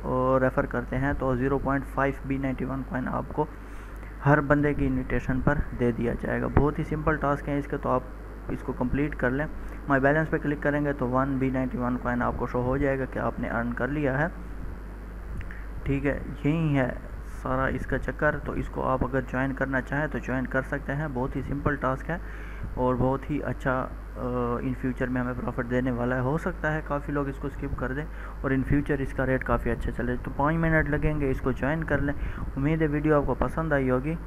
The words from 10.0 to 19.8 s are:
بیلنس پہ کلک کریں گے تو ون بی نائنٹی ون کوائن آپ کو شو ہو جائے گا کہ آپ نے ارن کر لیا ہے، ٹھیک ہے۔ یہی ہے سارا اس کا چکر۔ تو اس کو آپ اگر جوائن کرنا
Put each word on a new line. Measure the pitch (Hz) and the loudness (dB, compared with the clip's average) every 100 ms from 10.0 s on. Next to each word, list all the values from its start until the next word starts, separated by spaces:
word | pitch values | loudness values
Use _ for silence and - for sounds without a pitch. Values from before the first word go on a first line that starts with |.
بیلنس | 135 151 156 | 6 6 4
پہ | 156 | 0
کلک | 143 151 | 0 0
کریں | 147 147 147 | 2 2 0
گے | |
تو | 139 123 | 0 0
ون | 127 135 131 | 2 2 2
بی | 131 | 0
نائنٹی | 131 127 123 | 0 -2 -2
ون | 123 123 | -2 0
کوائن | 123 123 | 0 0
آپ | 117 117 | 0 0
کو | 120 | -2
شو | 123 | 0
ہو | 123 135 | 0 2
جائے | 143 135 | 2 0
گا | 131 | -2
کہ | - | -2
آپ | 120 - | -2 -2
نے | 120 | -2
ارن | 113 120 | -2 -2
کر | 120 127 | -2 -2
لیا | 147 143 135 | 0 0 2
ہے، | 165 - - - - - - - - - - - - - - - | 0 -2 -10 -8 -8 -8 -10 -10 -10 -10 -8 -6 -6 -8 -10 -6
ٹھیک | - 139 139 | -2 0 0
ہے۔ | 131 - 131 | -2 -6 -2
یہی | 143 165 160 139 | 0 2 4 4
ہے | 123 - - - - - | 2 -2 -8 -10 -8 -8
سارا | 131 131 131 | -2 0 2
اس | 123 - | 0 -2
کا | 131 | -2
چکر۔ | - 127 151 147 - | -2 0 0 0 -4
تو | |
اس | - 131 | -4 -4
کو | - 131 | -2 0
آپ | 131 | 2
اگر | 127 131 | 2 0
جوائن | 123 127 135 | 0 -2 -2
کرنا | 131 135 135 | 0 0 0